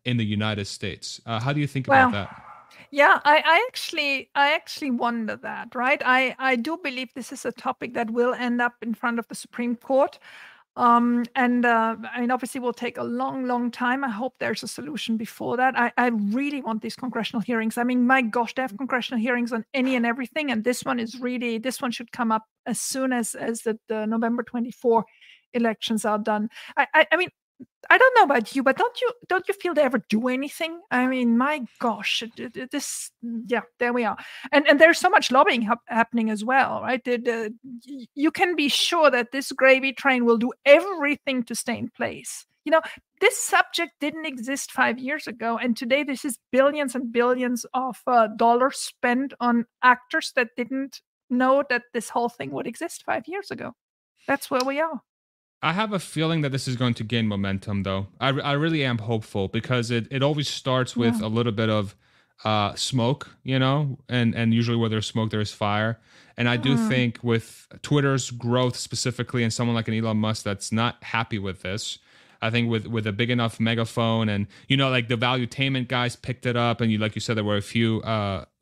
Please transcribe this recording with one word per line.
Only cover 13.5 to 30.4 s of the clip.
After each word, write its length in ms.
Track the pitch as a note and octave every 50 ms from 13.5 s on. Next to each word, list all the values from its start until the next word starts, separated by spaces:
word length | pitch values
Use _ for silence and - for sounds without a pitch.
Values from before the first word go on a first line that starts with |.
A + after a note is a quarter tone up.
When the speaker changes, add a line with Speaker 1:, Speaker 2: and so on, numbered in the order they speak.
| B3 A#3+ B3 A#3+
Speaker 2:
time. 340 | A#3 - B3 A#3+ B3+ C#4 C#4
I 60 | B3+
hope 240 | G#3 G3+ C4 B3+ _ -
there's 240 | - A#3 A3 - -
a 40 | G#3+
solution 500 | - - A#3+ D4 D4+ G3+ - - A3+ A3
before 380 | A#3 - - - - - A#3+ A#3+
that. 200 | B3+ C4 A#3 A#3
I, 140 | A#3+ A#3+ - -
I 80 | A#3+ B3
really 540 | A#3 G#3+ G#3 G3+ G#3+ C4 C#4 D4 D4 C4+ -
want 180 | A3 A3+ A3
these 140 | A#3 A3+ -
congressional 460 | - C4 B3+ - A#3 G3+ - - A#3
hearings. 360 | F#3 - A#3+ A3 A3 A3+ - A#3+
I 60 | A#3+
mean, 240 | B3 B3 B3 A#3+ B3
my 160 | C4 C4+ B3
gosh, 320 | G#3+ - B3 A#3 - -
they 80 | C4 C4
have 120 | C4 G3+
congressional 460 | A3 C#4 A#3 C4+ B3 A3 - C4 A3+
hearings 320 | G#3+ C4 B3 A#3+ A#3+ A3+ B3+
on 120 | A3+ G#3+ _ -
any 200 | C4+ B3+ C4 C4
and 80 | B3 A#3
everything, 460 | A#3+ A#3 C#4 B3 - - D#4 D4+ C#4
and 140 | A#3+ G#3+ G#3+
this 200 | B3 B3 - -
one 160 | - C4 A#3+
is 200 | A3+ A#3 - B3
really, 400 | B3+ B3 B3 A#3+ B3 A#3+ A3+ A3
this 200 | A3+ B3+ A#3 -
one 120 | C#4 B3
should 200 | A3+ - A#3+ -
come 200 | - - A#3+ A3+
up 140 | A3 A3 A3 _ _ _ -
as 160 | B3 A3 -
soon 320 | - - - C4+ C4 C4 B3+
as, 220 | A#3+ A3 - -
as 260 | - - A3+ A#3 A3+
the, 160 | - A3+ G#3+ A3 _ -
the 200 | A3+ A3 G#3+ G#3+
November 340 | A3+ A3+ A#3 A#3 A#3+ B3
twenty-four 640 | A3+ - - B3 A#3 B3 - _ - A#3+ A3+ A3+ G#3 - _ _ - - - _ _ _ -
elections 520 | B3 A#3 A3+ G#3+ - - - A3+ G#3+ -
are 120 | A3 G#3+ G#3+
done. 320 | G#3+ A3 G#3+ G#3 G#3 A3+ - - - - -
I, 120 | - C#4 - -
I, 120 | D#4 D#4 -
I 60 | D#4+ E4+
mean, 120 | F#4 - _ _ _ _ _ - C4 _ _ _ - -
I 80 | E4 F#4
don't 180 | B4 C5 B4+
know 80 | A#4 G4
about 320 | C#4 C#4 A#3+ G#3+ - -
you, 80 | C4+ B3
but 140 | C4+ B3+ C4+
don't 220 | G#4 A#4+ B4 -
you, 120 | B4+ A#4 - - - -
don't 180 | F4+ F#4 F#4 -
you 60 | F#4+
feel 200 | - - F4 D#4+
they 100 | D4 D4
ever 200 | B3+ C4 A3+ - -
do 180 | G#3+ G#3+ B3 B3+
anything? 540 | B3+ C4